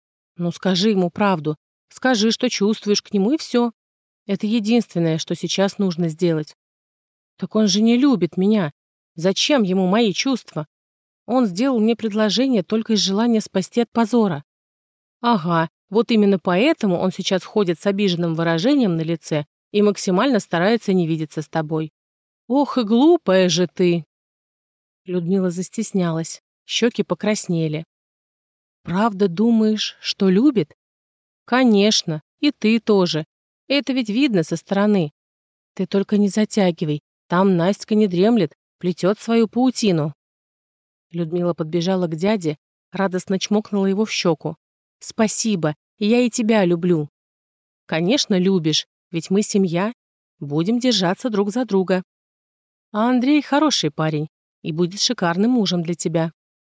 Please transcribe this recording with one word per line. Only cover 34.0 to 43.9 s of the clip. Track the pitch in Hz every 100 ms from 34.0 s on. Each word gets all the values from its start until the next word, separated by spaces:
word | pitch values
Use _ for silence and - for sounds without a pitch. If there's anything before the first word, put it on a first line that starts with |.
| 220
видно | 208 285 196
со | 160 170
стороны. | - 196 208 202 151 - _ _ _ _ _ -
Ты | 185
только | 196 196 208
не | 208
затягивай, | 214 214 - 185 165 156 147 - _ _
там | 175 196 180
Настя | 170 202 - 214
не | 214
дремлет, | 175 202 240 156 - _ _
плетет | 175 175 175 214
свою | - 233 220
паутину". | 233 254 - 214 165 151 - _ _ _ _ _ _ _ _ _
Людмила | 170 170 175 175
подбежала | 165 160 170 170 185 175
к | 160
дяде, | 190 220 165 147 _ _ _
радостно | 190 190 180 - 190
чмокнула | - 208 - 202
его | 196